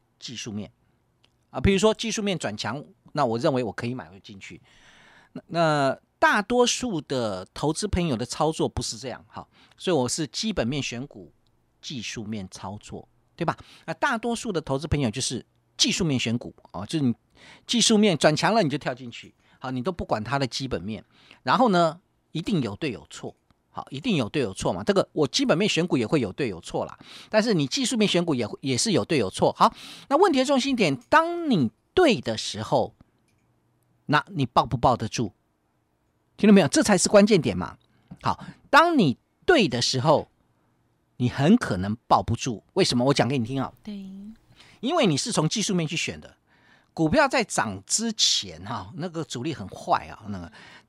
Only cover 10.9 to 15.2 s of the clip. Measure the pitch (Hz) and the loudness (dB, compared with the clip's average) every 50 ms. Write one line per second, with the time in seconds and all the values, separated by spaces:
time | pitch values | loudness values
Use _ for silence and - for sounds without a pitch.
10.9 | 120 117 - - - 107 85 - _ _ _ _ _ _ _ _ _ _ - - | -8 -10 -12 -12 -16 -18 -20 -20 _ _ _ _ _ _ _ _ _ _ -16 -12
11.9 | - 123 101 - - 123 107 104 113 107 95 92 - - - 95 101 104 - - | -12 -10 -10 -10 -10 -10 -8 -8 -8 -8 -10 -10 -12 -12 -12 -12 -12 -12 -14 -14
12.9 | - - - _ _ _ _ _ _ - - 156 - - - - - - _ - | -16 -16 -16 _ _ _ _ _ _ -6 -4 -4 -4 -6 -8 -20 -20 -14 _ -10
13.9 | 165 - - 294 247 226 - 240 233 - - 240 185 160 - - 135 139 160 160 | -6 -2 -2 0 0 0 -2 -4 -4 -4 -4 -4 -4 -4 -2 -2 -4 -4 -2 -2
14.9 | - 147 139 113 98 135 | -2 -2 0 -2 -2 -2